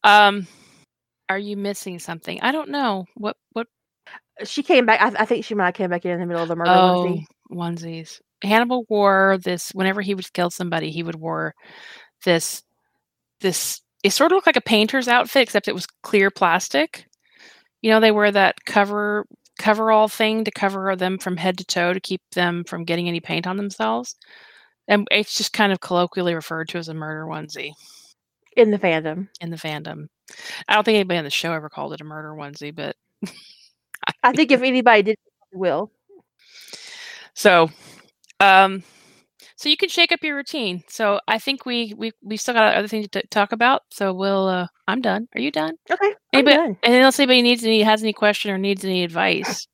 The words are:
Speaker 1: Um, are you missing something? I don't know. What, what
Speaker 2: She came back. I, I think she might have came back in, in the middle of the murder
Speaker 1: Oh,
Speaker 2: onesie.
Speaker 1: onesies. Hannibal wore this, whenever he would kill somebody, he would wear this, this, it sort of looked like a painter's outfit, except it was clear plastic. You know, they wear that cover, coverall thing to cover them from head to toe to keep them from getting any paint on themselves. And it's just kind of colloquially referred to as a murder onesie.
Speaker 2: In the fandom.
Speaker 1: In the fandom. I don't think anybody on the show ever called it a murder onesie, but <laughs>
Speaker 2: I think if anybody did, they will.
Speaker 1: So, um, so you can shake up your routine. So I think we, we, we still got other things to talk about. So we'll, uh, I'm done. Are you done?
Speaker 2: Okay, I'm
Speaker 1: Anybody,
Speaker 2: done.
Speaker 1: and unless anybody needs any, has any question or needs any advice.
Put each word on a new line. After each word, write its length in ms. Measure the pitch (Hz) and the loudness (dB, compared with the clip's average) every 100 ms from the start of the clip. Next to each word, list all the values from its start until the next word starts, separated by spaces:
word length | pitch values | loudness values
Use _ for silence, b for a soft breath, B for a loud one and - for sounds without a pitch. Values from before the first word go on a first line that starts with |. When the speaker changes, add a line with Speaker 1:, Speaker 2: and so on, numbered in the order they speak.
Speaker 1:
Um, 440 | 208 208 208 202 180 b b b _ _ _ _ - | 6 6 6 2 -8 b b b _ _ _ _ -6
are 80 | 190 | -6
you 180 | 208 202 | -6 -8
missing 420 | 202 196 - 175 | -6 -8 -10 -14
something? 400 | - 165 - 175 | -12 -12 -10 -4
I 100 | 233 | -2
don't 160 | 302 285 | -2 -6
know. 360 | 285 262 196 185 - | -4 -4 -4 -8 -10
What, 200 | 208 - _ | -10 -10 _
what 140 | - 233 _ _ _ - B _ - 202 | -12 -12 _ _ _ -20 B _ -16 -10
Speaker 2:
She 180 | - | -8
came 220 | 277 285 240 | 2 4 4
back. 160 | 220 | 4
I, 220 | 214 196 | 2 2
I 20 | 220 | -2
think 180 | 233 226 | -2 -4
she 80 | 208 | -2
might 100 | 180 | -2
have 80 | 180 | -2
came 140 | 185 | -4
back 160 | 175 180 | -4 -4
in, 60 | |
in 80 | 175 | -4
the 40 | 175 | -4
middle 180 | 170 | -4
of 40 | 165 | -4
the 60 | 170 | -2
murder 160 | 170 | 4
Speaker 1:
Oh, 460 | 185 185 180 175 175 156 _ _ | 6 6 4 0 -4 -8 _ _
Speaker 2:
onesie. 0 | |
Speaker 1:
onesies. 720 | 175 170 170 165 165 160 - _ _ | -10 -8 -8 -10 -14 -16 -20 _ _
Hannibal 420 | 202 214 240 254 226 | 0 2 2 -2 -2
wore 480 | 208 202 190 190 190 | 2 4 4 4 2
this, 280 | 185 175 - | -2 -6 -8
whenever 280 | 190 190 196 | -2 -2 -2
he 140 | 196 196 | -4 -6
would 160 | 180 | -6
kill 160 | - 175 | -4 -4
somebody, 420 | - 180 170 160 | -2 -4 -4 -4
he 120 | 160 | -8
would 120 | 170 165 | -8 -8
wear 340 | 160 160 160 - B B B B B _ - | -8 -6 -6 -10 B B B B B _ 0
this, 380 | 170 - - _ _ _ _ _ _ _ _ | 0 0 -10 _ _ _ _ _ _ _ _
this, 400 | 196 175 - - _ _ | -4 -2 -6 -10 _ _
it 80 | 196 | 0
sort 200 | - 320 | 2 4
of 40 | 381 | 4
looked 100 | 339 | 4
like 80 | 269 | 0
a 40 | |
painter's 460 | - 220 214 269 247 | 2 2 2 0 2
outfit, 360 | 247 247 277 | 2 2 2
except 240 | 240 208 - | 2 0 -2
it 80 | 180 | -8
was 120 | - _ | -10 _
clear 280 | - 208 196 | -2 2 2
plastic. 720 | - 180 175 - 277 311 - _ _ b b b b b _ | 2 2 2 0 -2 -2 -6 _ _ b b b b b _
You 100 | 220 | 2
know, 80 | 220 | 6
they 120 | 220 | 6
wear 200 | 208 208 | 4 2
that 340 | 202 190 - - | 4 2 0 0
cover, 600 | - 202 208 208 208 - _ _ - | 2 2 0 -2 -4 -6 _ _ -4
coverall 480 | 214 214 220 220 220 | 0 2 4 4 4
thing 360 | - 220 220 | 2 0 0
to 80 | 214 | -4
cover 440 | - 196 196 190 190 | -2 -4 -2 -4 -2
them 220 | 185 190 | -2 -4
from 180 | - 180 | -6 -4
head 200 | 180 185 | -4 -4
to 60 | 180 | -4
toe 280 | - 175 | -2 0
to 60 | 185 | -2
keep 220 | - 190 _ | -6 -8 _
them 300 | - 175 175 170 | -4 -2 -2 -8
from 180 | 165 | -10
getting 240 | 170 170 175 | -6 -4 -2
any 120 | 170 | -6
paint 260 | - 180 180 | -6 -6 -4
on 100 | 190 | -6
themselves. 580 | 202 190 220 226 247 - b b b b b b - | -8 -4 -4 -4 -6 -16 b b b b b b -2
And 200 | 208 202 | 0 2
it's 260 | 202 208 - | -2 -2 -6
just 160 | 208 | -6
kind 180 | - 208 | 0 0
of 80 | 190 | 0
colloquially 540 | - 180 175 - 175 | 0 0 0 -2 -2
referred 340 | 170 - 160 165 | -4 -6 -8 -8
to 80 | 175 | -8
as 120 | 165 | -10
a 40 | |
murder 320 | 160 156 156 160 | -10 -10 -10 -10
onesie. 480 | 160 156 151 139 151 b b b _ _ _ _ - | -10 -12 -12 -14 -14 b b b _ _ _ _ 2
Speaker 2:
In 140 | 220 | 4
the 80 | 208 | 4
fandom. 480 | 190 160 160 160 196 - | 0 -2 -4 -8 -12 -12
Speaker 1:
In 100 | 170 | -12
the 60 | 165 | -10
fandom. 500 | 156 151 156 156 151 _ _ B B B B | -10 -10 -10 -14 -16 _ _ B B B B
I 60 | |
don't 100 | 214 | 0
think 120 | 214 214 | 4 2
anybody 220 | 190 175 | 2 -4
on 40 | |
the 60 | 147 | -4
show 240 | - 170 | -6 -4
ever 160 | 160 151 | -6 -8
called 240 | - 143 | -12 -12
it 80 | 156 | -12
a 40 | 156 | -14
murder 280 | 156 151 | -16 -16
onesie, 420 | 156 143 147 147 165 | -14 -16 -14 -14 -10
but 200 | 151 147 _ _ | -10 -12 _ _
<laughs> 1000 | 202 - - - _ _ _ - - - | -14 -14 -20 -20 _ _ _ -6 -4 2
Speaker 2:
I 100 | 247 | 2
think 180 | 262 311 | 4 4
if 100 | 262 | 4
anybody 420 | 254 254 240 220 | 4 4 6 6
did, 140 | 208 214 _ _ _ | 4 -2 _ _ _
they 60 | 185 | -4
will. 340 | 185 143 214 _ _ 392 _ _ B B B B B B B B B | -2 -2 -4 _ _ -20 _ _ B B B B B B B B B
Speaker 1:
So, 360 | - 208 175 160 b b b b _ _ _ | 2 4 6 4 b b b b _ _ _
um, 440 | 202 190 190 190 b b b b b _ b b | 6 8 6 2 b b b b b _ b b
so 140 | 302 | -2
you 80 | 311 | 0
can 120 | 370 | 0
shake 220 | - 339 | 0 0
up 120 | 339 | 0
your 120 | 311 285 | -4 -6
routine. 480 | 277 311 214 180 - | -8 -6 -6 -6 -12
So 320 | - 220 202 - | -4 -2 0 0
I 100 | 220 | -2
think 260 | - 269 - | -2 -6 -4
we, 280 | 240 226 208 | -6 -6 -8
we, 160 | 220 - | -10 -10
we 140 | 190 214 | -12 -8
still 180 | - | -2
got 220 | 240 214 - | 2 4 2
other 120 | 202 | -2
things 200 | 220 208 | -6 -6
to 160 | 196 - | -8 -4
talk 240 | 214 202 | -2 -2
about. 320 | 226 233 269 _ | 2 2 2 _
So 220 | - 196 | -6 -4
we'll, 340 | 185 196 196 190 | -2 -2 0 0
uh, 200 | 185 175 _ - | -2 -4 _ -6
I'm 140 | 226 | -4
done. 260 | 233 190 233 - | -2 -4 -6 -6
Are 40 | |
you 100 | 262 | -4
done? 240 | 302 311 330 _ | -4 -6 -8 _
Speaker 2:
Okay, 180 | 359 403 | -2 0
I'm 80 | 403 _ | -2 _
Speaker 1:
Anybody, 220 | 269 277 285 | 2 4 4
Speaker 2:
done. 200 | 320 190 | 2 0
Speaker 1:
and 100 | 233 247 | 4 6
unless 240 | 262 262 | 6 4
anybody 220 | 269 254 | 4 4
needs 220 | 240 240 | 4 2
any, 180 | 226 220 | 2 2
has 180 | 214 214 | 4 2
any 100 | 220 | 0
question 380 | 208 208 202 208 | 0 0 0 -4
or 60 | 190 | -4
needs 260 | 196 196 | -2 -2
any 200 | 190 185 | -2 -2
advice. 640 | 175 165 196 165 - 190 - | -2 -2 0 0 -4 -8 -12